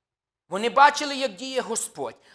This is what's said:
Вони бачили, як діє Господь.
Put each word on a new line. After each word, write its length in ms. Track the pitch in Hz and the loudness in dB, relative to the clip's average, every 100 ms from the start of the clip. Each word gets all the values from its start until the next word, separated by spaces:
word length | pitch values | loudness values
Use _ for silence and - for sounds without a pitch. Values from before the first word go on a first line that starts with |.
| _ _ _ _ _ | _ _ _ _ _
Вони 220 | 185 233 | -4 0
бачили, 460 | 269 285 285 294 277 | 6 6 6 -2 -4
як 180 | 269 | -4
діє 260 | 190 262 262 | -6 -6 -4
Господь. 560 | 196 226 - - 123 110 _ | -4 -6 -6 -8 -10 -10 _